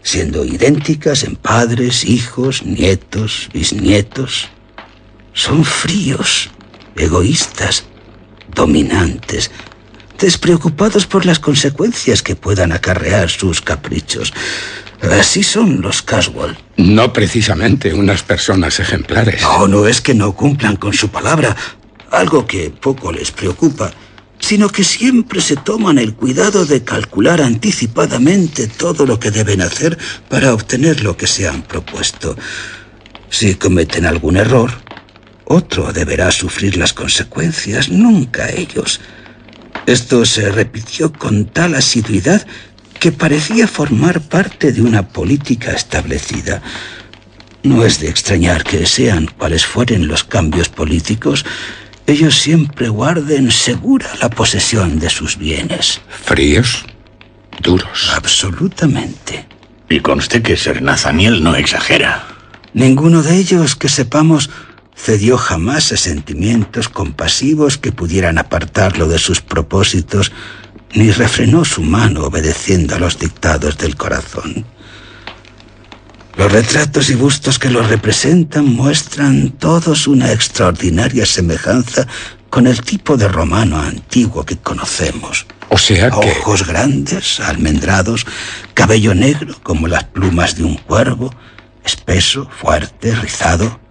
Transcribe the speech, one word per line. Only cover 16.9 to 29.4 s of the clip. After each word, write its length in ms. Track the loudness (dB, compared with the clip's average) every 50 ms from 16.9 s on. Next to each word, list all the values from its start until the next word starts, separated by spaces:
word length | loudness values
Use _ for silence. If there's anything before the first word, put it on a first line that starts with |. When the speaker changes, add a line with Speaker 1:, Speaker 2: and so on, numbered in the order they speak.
| 6 6 4 4
Speaker 2:
precisamente 840 | 2 0 0 2 2 0 0 0 0 0 2 2 2 2 2 -2 0
unas 300 | 2 2 2 2 0 0
personas 560 | -2 -2 -2 0 2 2 2 2 0 -2 -2
ejemplares. 600 | -2 -2 -2 -4 -4 -2 0 2 2 2 0 0
Speaker 1:
No, 260 | 0 2 2 4 4
no 200 | 4 4 4 4 4
es 100 | 2 2
que 160 | 2 2 2
no 180 | 4 2 0 -2
cumplan 440 | 0 0 0 2 2 0 -2 -2
con 160 | -2 -4 -4 -2
su 160 | -2 -2 -2
palabra, 460 | -4 -4 -2 0 0 0 0 0 -2 -4 -8 -14 -14 -18 -20 -20 -20 -20 -8 -2
algo 360 | 0 0 2 4 2 2 2
que 220 | 0 -4 -6 -6 -6
poco 420 | -10 -4 -4 -4 -2 -2 -6 -8
les 200 | -8 -6 -8 -8
preocupa, 600 | -8 -4 -4 -4 -2 2 0 0 0 0 -6 -6 -6 -12 -20 -20 -20 -20 -20 _ _ -8
sino 300 | -4 0 2 2 2 2
que 140 | 2 0 0
siempre 580 | 0 0 0 2 2 4 2 2 0 -4 -4
se 140 | 0 0 -2
toman 420 | -2 -2 -4 -2 0 0 0 2
el 160 | 0 0 -4 -4
cuidado 520 | -2 -2 -2 0 2 0 2 2 2 2
de 180 | 2 0 0 0
calcular 580 | -2 -6 -6 -6 -4 -2 2 2 4 4 4
anticipadamente 1300 | 2 2 0 0 0 -2 0 0 -2 -2 0 -2 -2 0 2 2 4 4 4 4 2 0 -2 -4 -6
todo 380 | -6 -4 -4 -4 -4 0 2 2
lo 140 | 2 2 0
que 120 | -2 -2
deben 300 | 0 0